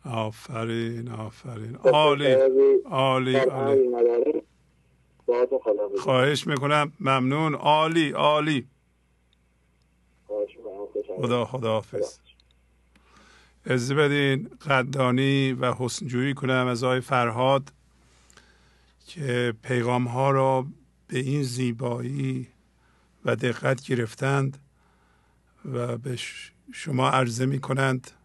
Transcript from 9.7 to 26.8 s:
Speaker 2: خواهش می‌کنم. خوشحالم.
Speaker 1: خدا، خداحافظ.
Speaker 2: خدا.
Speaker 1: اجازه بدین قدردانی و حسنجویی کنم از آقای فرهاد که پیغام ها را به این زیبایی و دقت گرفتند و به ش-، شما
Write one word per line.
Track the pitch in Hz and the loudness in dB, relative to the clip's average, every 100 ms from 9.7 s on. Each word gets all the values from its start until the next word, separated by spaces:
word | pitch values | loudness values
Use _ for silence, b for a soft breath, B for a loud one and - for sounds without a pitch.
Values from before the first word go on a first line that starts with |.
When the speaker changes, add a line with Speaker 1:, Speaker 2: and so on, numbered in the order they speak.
| _ _ _ _ _ _ | _ _ _ _ _ _
Speaker 2:
خواهش | 104 104 - | -6 -6 -8
می‌کنم. | 110 95 104 | -16 -14 -10
خوشحالم. | 104 - 92 | -8 -8 -6
Speaker 1:
خدا، | 123 123 110 | -2 -2 -2
خداحافظ. | 131 113 110 104 101 104 - | -6 -4 -4 -4 -8 -8 -10
Speaker 2:
خدا. | _ _ _ _ _ _ _ _ b b b b b b - | _ _ _ _ _ _ _ _ b b b b b b -2
Speaker 1:
اجازه | 131 120 139 | -2 0 2
بدین | 147 143 139 135 214 - - | 2 2 2 0 -4 -14 0
قدردانی | 135 123 135 127 123 135 139 135 | 0 2 0 0 2 2 2 0
و | 123 127 | 0 -2
حسنجویی | 123 127 - 143 123 135 | -2 -4 -6 -6 -2 -2
کنم | 139 127 127 127 | -2 0 0 0
از | 120 | 0
آقای | 127 127 | 0 -2
فرهاد | 117 131 120 113 131 135 135 _ _ b b b b b b b b b b b _ | 0 0 0 0 2 2 0 _ _ b b b b b b b b b b b _
که | 180 139 123 120 110 | -10 -4 0 -2 -4
پیغام | - 127 117 123 123 | -2 0 2 2 0
ها | 120 135 | 0 2
را | 135 135 131 131 - _ _ _ | 4 4 2 -2 -12 _ _ _
به | 135 | -6
این | 131 147 | -2 -2
زیبایی | 135 120 127 117 127 120 120 139 135 131 123 _ _ _ _ _ _ _ - | -4 -2 -4 -4 -6 -6 -8 -6 -6 -6 -10 _ _ _ _ _ _ _ -4
و | 113 | -2
دقت | 123 117 135 131 | -2 -2 -2 -2
گرفتند | - 127 113 - 135 139 135 135 _ _ _ _ _ _ _ _ _ _ 160 | -2 -4 -4 -4 -2 0 -2 -6 _ _ _ _ _ _ _ _ _ _ -10
و | 123 120 117 | -8 -6 -8
به | 131 123 | -8 -10
ش-، | - - - _ _ | -10 -14 -20 _ _
شما | - | -14